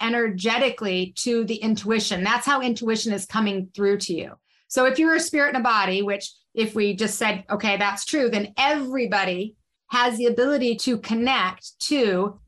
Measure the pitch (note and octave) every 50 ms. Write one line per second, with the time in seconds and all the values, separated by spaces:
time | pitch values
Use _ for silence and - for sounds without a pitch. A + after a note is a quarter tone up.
0 | G#3+ A3+ A#3 A#3+ A#3 A3 G3 F3+ F#3 A3+ A3+ B3 C4+ B3+ B3 - A3+ G3+ F#3 F3+
1 | F#3 F#3 - - - B3 A#3 A#3 A3+ F#3+ G#3+ - G#3+ A3 A3 G#3 - G3+ A3 A3
2 | G#3+ - G#3 F3 F#3 G#3 A#3 B3 A3+ C#4 C#4+ C4+ B3+ B3 A#3 - A#3 A3 A3+ A3
3 | - A#3 G#3 G3 F#3+ - - F#3+ G#3+ G#3 G3 F#3+ F#3 F#3 - - G3+ G3 G3+ G3+
4 | G3+ - F3 D#3 F2 - - - _ _ _ _ _ _ - B3+ B3+ C4 B3+ C4
5 | D#4+ D#4+ D#4+ E4 E4 - - D4+ C#4+ C#4+ B3 C4 A3+ B3 A3+ G#3+ G3 F#3 F#3 G3
6 | G3+ G3+ G3+ G3+ - - - _ _ _ _ A3+ A3 G#3+ G#3+ G#3+ G#3 G3+ G3+ F#3
7 | A3 G#3+ - - A#3 G#3+ G3+ F#3+ - - G#3+ G#3 G#3+ G#3+ G3+ F#3+ G#3 G3+ G3 -
8 | - - - D4+ C4 A#3 G#3 G#3 G#3 G3+ - - C4+ C#4+ D4+ D4+ C4+ B3+ C4 C4+
9 | B3 G3+ G3+ G3+ F#3+ F#3 F3+ F3+ G3 A3 - _ _ _ _ _ _ _ - B3
10 | B3 B3 A#3 A3 A#3+ A#3+ A#3 A#3 B3 C4+ D4 C#4 B3+ A#3+ A#3 A3 - C4 B3 -
11 | - - A3 A3+ A#3 B3+ C4+ A#3+ F#3+ F#3 F3+ - - - - _ - - D4+ C#4+
12 | B3 G#3 F#3 F3+ F#3+ G#3 G3+ - -